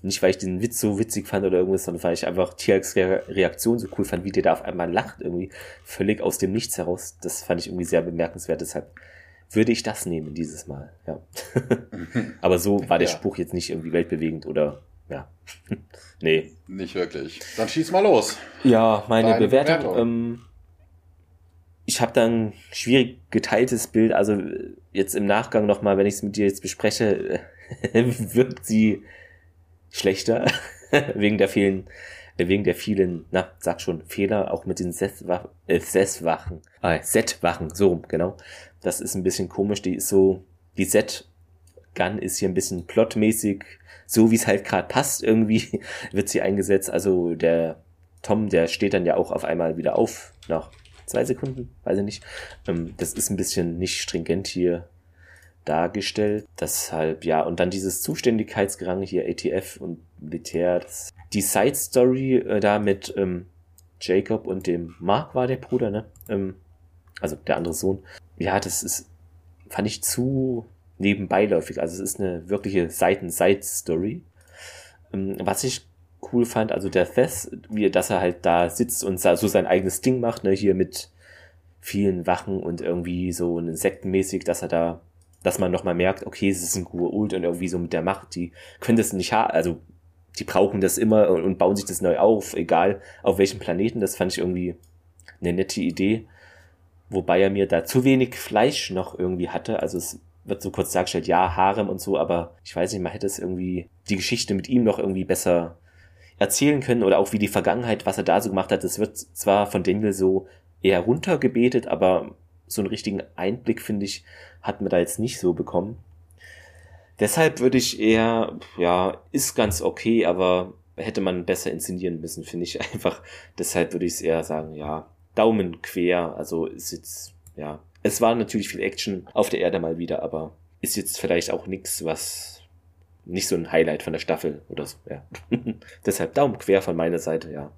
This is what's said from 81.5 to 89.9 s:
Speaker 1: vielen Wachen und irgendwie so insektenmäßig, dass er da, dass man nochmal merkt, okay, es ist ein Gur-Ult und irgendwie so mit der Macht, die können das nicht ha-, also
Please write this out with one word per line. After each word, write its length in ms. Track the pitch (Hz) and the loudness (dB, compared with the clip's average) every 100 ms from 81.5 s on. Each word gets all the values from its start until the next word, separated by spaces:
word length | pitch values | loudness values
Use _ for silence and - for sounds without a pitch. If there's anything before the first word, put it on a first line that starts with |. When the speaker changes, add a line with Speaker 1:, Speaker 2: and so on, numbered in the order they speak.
| _ _ _ | _ _ _
Speaker 1:
vielen 480 | - 101 101 90 85 | -6 0 0 0 -2
Wachen 340 | 90 - 95 | -2 -2 -4
und 200 | 85 87 | -4 -4
irgendwie 500 | - 87 87 90 90 | -2 -2 -2 -4 -4
so 260 | 85 87 85 | -2 -2 -2
insektenmäßig, 840 | 85 80 95 - 95 95 92 92 | -4 -2 -2 -2 0 0 0 -2
dass 180 | 87 85 | -2 -4
er 60 | 87 | -2
da, 340 | 82 85 82 _ _ _ _ | 0 0 -4 _ _ _ _
dass 140 | 92 - | -4 0
man 140 | 92 | 0
nochmal 240 | 87 92 87 | 0 -2 2
merkt, 300 | 90 98 - | 0 0 -10
okay, 220 | - 98 | -2 0
es 120 | 90 | 0
ist 140 | 87 98 | -4 -4
ein 80 | 87 | -4
Gur-Ult 480 | 87 87 101 107 | -4 -2 0 -2
und 100 | 95 | 0
irgendwie 240 | 85 85 92 | -2 -2 -4
so 120 | 90 | -4
mit 120 | 85 | -2
der 100 | 82 | -2
Macht, 320 | 87 98 - 87 | -2 -4 -8 -8
die 160 | 87 - - - | -8 -10 -20 -8
können 180 | - 113 | 2 4
das 160 | 107 | 4
nicht 200 | 98 90 | -2 0
ha-, 140 | 110 - | 2 2
also 320 | 80 87 78 - | 2 0 -4 -12